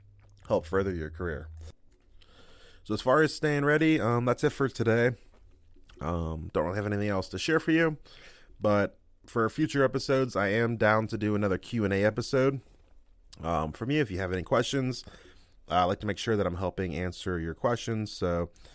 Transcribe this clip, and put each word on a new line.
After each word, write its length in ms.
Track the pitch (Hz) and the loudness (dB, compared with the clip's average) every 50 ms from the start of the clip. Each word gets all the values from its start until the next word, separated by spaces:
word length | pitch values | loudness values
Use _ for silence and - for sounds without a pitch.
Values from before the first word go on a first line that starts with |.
| - - - - - - - - - | -20 -20 -20 -20 -20 -20 -20 -20 -2
help 180 | - - - - | 0 0 0 0
further 280 | - 87 98 95 196 90 | 0 0 0 0 0 -2
your 160 | 85 78 78 | -4 -6 -8
career. 400 | 80 85 90 85 76 67 80 - - - - - - - - - - _ _ _ - - - - - - - - - - - - - - - | -8 -6 -6 -4 -4 -6 -8 -12 -14 -16 -16 -16 -18 -20 -20 -20 -20 _ _ _ -20 -20 -20 -20 -20 -20 -20 -20 -20 -20 -20 -20 -20 -20 -6
So 100 | - 107 | -6 -4
as 80 | 104 | -2
far 200 | - 127 127 151 | 2 4 6 6
as 120 | 156 147 - | 4 4 2
staying 320 | - - 151 147 143 143 | -2 -2 0 0 2 2
ready, 340 | 147 147 156 160 160 156 - | 2 4 4 4 4 4 4
um, 260 | 95 113 120 120 123 | 2 2 2 2 2
that's 180 | 123 123 - - | 0 0 2 0
it 80 | 147 | -2
for 160 | - - 139 | 0 0 -2
today. 500 | 127 - - 117 117 113 117 117 123 123 - - - - - - - - _ _ - - - - - - - | -2 0 0 2 2 4 4 2 2 0 -2 -12 -20 -20 -20 -20 -20 -20 _ _ -20 -20 -20 -20 -20 -14 -8
Um, 500 | 67 78 87 85 82 80 80 80 80 87 - | -6 -4 -2 -2 -2 -4 -6 -6 -8 -4 -2
don't 100 | 92 76 | -2 -2
really 140 | 87 92 | 0 -2
have 100 | 107 101 | -4 -2
anything 220 | 104 104 101 104 104 | -2 -2 -2 -2 0
else 180 | 101 95 92 - | -2 -2 -4 -4
to 80 | - | -6
share 220 | 95 - - 156 165 | -6 -2 0 0 0
for 120 | - - | 2 2
you, 260 | 160 165 165 160 156 - - - - - - - - - - - - - | 2 4 2 2 0 -4 -12 -20 -20 -20 -20 -20 -20 -20 -20 -20 -12 -2
but 380 | - 104 104 101 101 - - _ _ _ - _ - | 0 2 4 4 2 0 -4 _ _ _ -20 _ -20
for 200 | - - 120 113 110 | -6 -2 0 0 0
future 340 | - - 156 - - 143 135 | 0 -2 -2 0 2 2 2
episodes, 520 | 127 - 131 - - 135 131 135 123 - | 2 2 -2 0 2 2 2 2 0 0
I 120 | 95 101 | -2 0
am 300 | 98 104 113 117 117 120 | 2 2 2 2 0 2
down 280 | 107 113 107 107 110 110 | 2 4 4 4 4 2
to 100 | 107 117 | 0 -4
do 180 | 104 104 107 104 | -2 0 0 0
another 240 | 104 104 98 92 90 | 2 2 0 0 -2
Q 260 | - - - 117 104 | -2 -4 -2 0 0
and 80 | 95 98 | 2 2
A 100 | 98 101 | 4 2
episode. 560 | 107 107 - 117 - - 131 131 139 139 127 - - - _ - _ - - _ _ - _ _ - - - - | 2 2 0 -4 0 2 2 2 2 2 -2 -10 -14 -20 _ -20 _ -20 -20 _ _ -20 _ _ -20 -16 -8 -4
Um, 280 | 82 85 76 78 78 | -2 0 0 -2 -4
for 140 | 78 - 117 | -6 -6 -4
me, 140 | 123 147 156 | -2 0 0
if 100 | 139 101 | 0 -2
you 80 | 92 | -2
have 160 | 90 98 90 92 | -4 -4 -2 -2
any 80 | 92 | -4
questions, 640 | 87 - 131 123 127 - - 139 131 127 120 - - - - - - - - - - _ - - - - | -2 0 0 0 0 0 -2 -2 -2 -2 -6 -8 -12 -16 -20 -20 -20 -20 -20 -20 -20 _ -20 -20 -8 0
I 140 | 80 90 90 | 2 2 2
like 160 | 87 104 - | 2 0 -2
to 80 | 110 | -2
make 100 | 104 95 | -6 -6
sure 180 | - - 117 113 | -4 -2 -2 0
that 120 | 101 95 | 0 0
I'm 80 | 90 85 | -2 -2
helping 400 | 87 95 90 - - 95 90 73 | -2 -4 -4 -2 -4 -4 -4 -4
answer 440 | 82 92 90 87 - - 95 90 85 | -4 -4 -4 -6 -6 -6 -4 -4 -4
your 140 | 82 82 82 | -4 -6 -6
questions. 580 | - - 120 120 113 - - 113 110 107 - | -2 -2 -2 -2 -2 -4 -4 -4 -4 -4 -6
So, 380 | - - 98 87 87 85 85 80 - - - - | -6 -4 -2 -2 0 -2 -4 -6 -8 -18 -20 -20